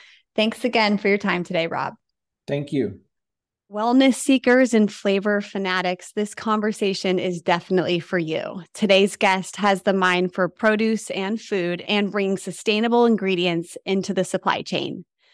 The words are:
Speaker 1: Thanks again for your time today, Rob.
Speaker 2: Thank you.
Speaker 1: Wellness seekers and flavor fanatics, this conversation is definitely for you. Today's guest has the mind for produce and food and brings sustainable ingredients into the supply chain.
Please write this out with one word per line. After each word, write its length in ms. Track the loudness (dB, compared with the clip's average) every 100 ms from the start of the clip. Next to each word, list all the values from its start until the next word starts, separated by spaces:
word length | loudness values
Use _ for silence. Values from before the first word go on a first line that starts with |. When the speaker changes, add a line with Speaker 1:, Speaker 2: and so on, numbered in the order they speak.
| -20 _ _
Speaker 1:
Thanks 280 | -4 -2 -2
again 360 | -2 2 2 2
for 100 | 2
your 100 | 0
time 240 | 0 -2
today, 260 | -2 -4 -4
Rob. 260 | -4 -8 -10 _ _ _ _ -6
Speaker 2:
Thank 240 | -6 -4
you. 300 | -2 -2 -6 _ _ _ _ _ _ _
Speaker 1:
Wellness 440 | -4 2 4 4
seekers 600 | 4 2 2 4 4 6
and 180 | 4 2
flavor 480 | 0 -2 0 0 -2
fanatics, 720 | -4 -6 -4 -2 -2 -4 -6
this 240 | -6 -6 -6
conversation 800 | -2 0 -2 -2 -2 -2 -2 0
is 240 | -2 -4
definitely 560 | -2 -2 0 0 0 -2
for 180 | -2 -4
you. 460 | -2 -4 -6 -10 -14
Today's 440 | -2 4 4 4 2
guest 400 | 0 0 -2 -2
has 260 | 0 2
the 100 | 2
mind 400 | 2 2 2 0
for 160 | -2 -4
produce 640 | 0 0 2 0 -2 -4
and 300 | -6 -4 -6
food 400 | -4 -2 -2 -4 -2
and 240 | 0 0
brings 300 | 0 -2 -2
sustainable 640 | -6 -6 -2 0 2 4 4
ingredients 720 | 4 0 0 0 -2 -4 -10
into 300 | -4 -2 -2
the 80 | -2
supply 400 | -2 -2 -2 -2
chain. 420 | -2 -6 -6 -8 -16 _ _